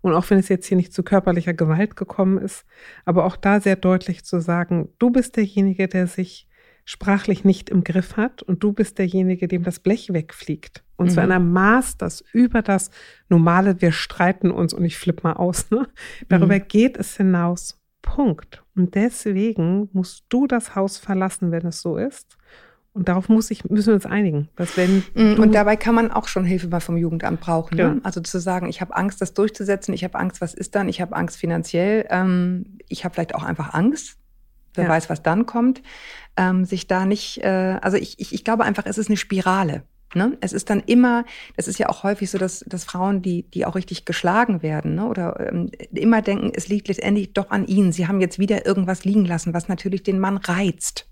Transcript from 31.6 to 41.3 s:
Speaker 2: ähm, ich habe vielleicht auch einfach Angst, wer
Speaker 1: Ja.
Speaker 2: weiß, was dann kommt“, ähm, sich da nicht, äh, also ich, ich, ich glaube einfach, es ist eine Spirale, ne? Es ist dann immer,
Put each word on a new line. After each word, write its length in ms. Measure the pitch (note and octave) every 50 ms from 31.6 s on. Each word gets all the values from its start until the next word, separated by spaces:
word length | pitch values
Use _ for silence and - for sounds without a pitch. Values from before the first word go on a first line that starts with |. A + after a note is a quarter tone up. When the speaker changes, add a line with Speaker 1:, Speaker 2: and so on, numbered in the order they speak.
| E3 - - E3+ F3+ G3+ G#3+ A3 - -
Speaker 2:
ähm, 680 | - F3+ F#3 F#3 F3+ F3+ F3+ F3+ F3+ F3+ F#3 - - - - -
ich 160 | - - -
habe 100 | F3+ -
vielleicht 200 | - E3 - -
auch 80 | -
einfach 320 | D#3 - E3+ - D#3 C#3+ -
Angst, 440 | D#3 F3+ A#3+ D4 D4+ - - - _ _ _ _ _ _ _ _ _ _ _ _
wer 100 | - F#3
Speaker 1:
Ja. 60 | E3+
Speaker 2:
weiß, 200 | D#3+ E3 E3 -
was 140 | D#3+ D3+ -
dann 220 | E3 E3 G3+ A#3+
kommt“, 360 | - - A#3 A#3 B3+ B3+ - - - - - - - - - - - _
ähm, 280 | - F#3 F#3 F#3 F#3 F#3
sich 220 | F3+ G3 F3+ -
da 200 | - F#3 F#3 F#3+
nicht, 360 | F#3+ G#3 G#3 - - - -
äh, 360 | - G3 F#3+ F#3 F#3 F#3 F#3+ -
also 140 | - F3 F#3+
ich, 240 | G3+ - - - -
ich, 120 | - -
ich 120 | - - -
glaube 200 | - A3+ A3 -
einfach, 220 | - G3+ - -
es 120 | F#3+ G3+ G#3+
ist 100 | G#3+ -
eine 80 | G#3+
Spirale, 640 | F#3+ - - G3 F#3+ F3+ F#3 F#3 G3 G3 D#3 C#3+ - - _ _ _ _ _ -
ne? 240 | F3 F#3+ A#3+ C#4+ -
Es 120 | - F#3
ist 180 | - G3+ - -
dann 100 | G#3+ G3+ -
immer, 380 | - A#3 B3 B3 B3 A#3+ A#3 A#3 -